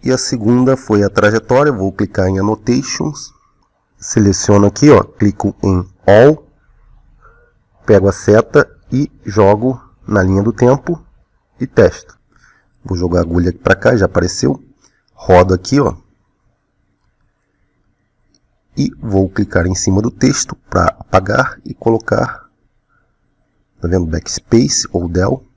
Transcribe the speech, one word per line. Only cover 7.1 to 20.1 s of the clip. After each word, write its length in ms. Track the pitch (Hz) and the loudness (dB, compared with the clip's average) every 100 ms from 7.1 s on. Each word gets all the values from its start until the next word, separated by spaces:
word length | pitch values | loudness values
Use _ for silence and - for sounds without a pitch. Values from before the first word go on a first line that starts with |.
| _ _ _ _ _ _ _ - | _ _ _ _ _ _ _ 0
pego 240 | 101 98 | 2 2
a 20 | |
seta 580 | - - 107 - 151 - - _ | -2 2 2 2 0 0 -8 _
e 180 | 127 143 _ | -6 -6 _
jogo 580 | - 104 98 104 123 127 - _ - | -8 2 2 2 0 -6 -12 _ -4
na 160 | 101 | 0
linha 220 | 92 95 | 2 0
do 80 | 104 | 0
tempo 500 | 110 123 143 - 165 _ _ _ _ _ _ | 0 2 2 -2 -10 _ _ _ _ _ _
e 80 | 131 | -4
testo. 540 | - 101 - - _ _ _ _ _ _ _ | 2 2 0 -20 _ _ _ _ _ _ _
Vou 140 | - 92 | -10 -6
jogar 220 | 87 87 | -2 -2
a 20 | |
agulha 320 | 82 87 87 | 0 0 -2
pra 240 | 90 - 95 | -2 -2 0
cá, 180 | 117 120 | 0 0
já 100 | 92 | 0
apareceu. 560 | 87 85 - - 139 _ _ _ _ _ | 0 -4 -2 -4 -4 _ _ _ _ _
Rodo 400 | _ - 90 92 | _ 2 4 4
aqui, 260 | 92 - 139 | 0 0 -2
ó. 160 | 120 - _ _ _ _ _ _ _ _ _ _ _ _ _ _ _ _ _ _ _ _ _ _ _ _ _ _ _ - | -2 -4 _ _ _ _ _ _ _ _ _ _ _ _ _ _ _ _ _ _ _ _ _ _ _ _ _ _ _ -6
E 140 | 139 - | -6 -6
vou 300 | 120 98 95 | -4 -2 0
clicar 360 | - 101 90 87 | -2 -4 -2 -2
em 80 | 92 | -4
cima 260 | - 95 | -2 -2
do 100 | 113 | -2